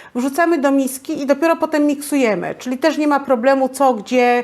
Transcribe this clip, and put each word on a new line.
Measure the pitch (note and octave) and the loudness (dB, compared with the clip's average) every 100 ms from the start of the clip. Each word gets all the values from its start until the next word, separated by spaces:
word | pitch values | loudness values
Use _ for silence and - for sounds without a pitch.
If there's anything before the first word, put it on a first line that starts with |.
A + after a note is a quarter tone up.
| - B3 | -10 -6
wrzucamy | C4+ C#4 E4+ E4 | -4 0 0 2
do | C#4 | 2
miski | C#4 C4 - - D4 | 2 0 -6 -8 -6
i | C#4 | -2
dopiero | C#4 E4 E4 | 0 2 0
potem | D#4 D#4 D4 | 0 0 0
miksujemy. | D4 - C#4+ A#3 F3+ D#3+ - | -2 -4 0 0 0 -4 -8
Czyli | B3+ B3+ | -8 -2
też | D#4+ C#4 | 0 0
nie | D4+ | 0
ma | C#4 | 0
problemu | D4 B3+ C4 C4+ C4 | 0 0 2 2 0
co, | C4 C4+ | 2 0
gdzie, | A3+ G3 B3 B3 A#3+ | 0 -2 2 2 2